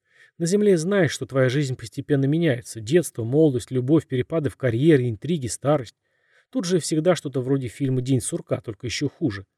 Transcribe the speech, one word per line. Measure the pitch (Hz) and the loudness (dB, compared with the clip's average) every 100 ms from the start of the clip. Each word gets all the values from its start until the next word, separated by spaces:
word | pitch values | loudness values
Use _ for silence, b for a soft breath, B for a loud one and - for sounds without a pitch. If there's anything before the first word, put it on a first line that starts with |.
| b b b b | b b b b
На | 165 | -2
земле | 202 208 180 | 2 4 4
знаешь, | 160 202 151 | 2 2 0
что | - - | -2 -4
твоя | 135 131 | 0 2
жизнь | 135 139 127 | 2 -2 -4
постепенно | 110 - - 143 135 | -10 -10 -2 0 2
меняется. | 160 170 120 - 117 | 2 2 0 -6 -12
Детство, | 107 170 156 - | 0 2 2 -4
молодость, | 113 139 160 123 - | 0 4 4 2 -2
любовь, | 127 127 156 - | -2 2 2 2
перепады | 127 123 165 139 | -4 -2 -2 -4
в | - | -2
карьере, | 131 113 156 147 123 | -2 2 4 4 4
интриги, | 110 135 170 120 | -4 -4 -4 -4
старость. | - 131 147 113 - _ _ _ _ _ | -4 0 -2 -2 -16 _ _ _ _ _
Тут | 262 175 | -6 -2
же | 180 | -2
всегда | - 156 160 165 | 0 0 0 0
что-то | 143 131 | -2 -4
вроде | 127 139 123 | -2 -2 -2
фильма | - 135 131 | -6 -2 -2
«День | 123 131 | 0 0
сурка», | - 170 - 120 | 0 -6 -6 -6
только | - 110 - | -6 -10 -8
еще | - 143 | -4 -4
хуже. | - 156 98 95 | -2 -4 -4 -12